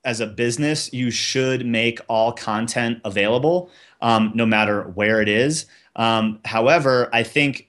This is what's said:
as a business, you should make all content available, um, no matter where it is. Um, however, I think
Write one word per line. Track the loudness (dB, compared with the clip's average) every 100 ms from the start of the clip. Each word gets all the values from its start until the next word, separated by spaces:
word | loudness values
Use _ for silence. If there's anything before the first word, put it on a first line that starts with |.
as | -4 -4
a | -6
business, | -2 -2 0 -2 -2 -6
you | -4 -4
should | -2 -2 -2 0 -2
make | -2 0 0 -2 -4
all | 0 0
content | -2 -4 -4 -2 -2 -2 -4
available, | -4 -2 0 2 2 0 -4 -20 -20 _
um, | 2 2 2
no | 0
matter | 2 2 2 -2
where | -6 -2 0 2
it | 2
is. | 2 0 -2 -8 -20 _
Um, | -2 0 2 0 -4
however, | -2 2 4 4 4 2 2
I | 0
think | 0 0 0 -2